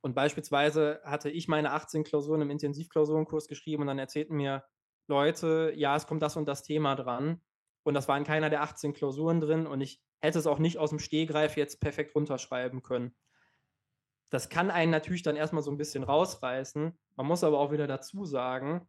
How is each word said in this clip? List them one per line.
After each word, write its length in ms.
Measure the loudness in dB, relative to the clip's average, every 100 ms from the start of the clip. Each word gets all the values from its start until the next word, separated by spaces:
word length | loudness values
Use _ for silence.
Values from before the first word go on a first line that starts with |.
Und 120 | -2 2
beispielsweise 840 | 2 0 -2 2 4 4 2 0
hatte 260 | -6 -6 -4
ich 180 | -6 0
meine 240 | 2 2
achtzehn 320 | -2 -2 -4
Klausuren 380 | -2 -2 0 0
im 80 | 0
Intensivklausurenkurs 960 | -2 -4 -6 -4 0 2 2 0 -4 -6
geschrieben 340 | -12 -6 -4
und 60 | -2
dann 120 | -2
erzählten 360 | -4 -4 -4 -2
mir 280 | -2 -4 -8 _ _ _ 0
Leute: 640 | 4 4 2 0 2 2 2
"Ja, 200 | 2 2
es 120 | 0
kommt 140 | -2
das 160 | -2 -2
und 80 | -4
das 160 | -4
Thema 320 | -2 0 2 0
dran." 460 | -2 -2 -2 -4 _ _ _ _
Und 100 | 0
das 140 | 0 2
war 100 | 0
in 60 |
keiner 260 | 2 2 2
der 120 | 0
achtzehn 320 | -2 -4 -6
Klausuren 480 | -2 -4 0 2 2
drin 260 | 2 0 0
und 140 | -4
ich 200 | -6 -8 _ _
hätte 180 | 0 2
es 80 | 2
auch 120 | 2
nicht 200 | 2 2
aus'm 200 | -2 -2
Stegreif 580 | -2 -2 0 2 2 0
jetzt 240 | -4 -2
perfekt 340 | -4 -2 -2 0
runterschreiben 680 | 0 -4 -4 -4 -4 -6
können. 320 | -4 -4 -4 _ _ _ _ _ _ _ _ _ _ _ _
Das 180 | -4 -2
kann 220 | 0 2
einen 200 | 4 4
natürlich 320 | 2 0 -4
dann 120 | -2 -2
erst 180 | -2
mal 80 | -2
so 100 | -4
'n 60 | -6
bisschen 260 | -6 -4
rausreißen. 920 | 2 4 2 -2 -6 -4 -6 -4 -4 -6 _ -6
Man 100 | 0
muss 160 | 2
aber 160 | 4 4
auch 120 | 2
wieder 160 | 0 -2
dazu 380 | -4 -8 -10 -4
sagen 640 | -2 -2 -2 -4 -4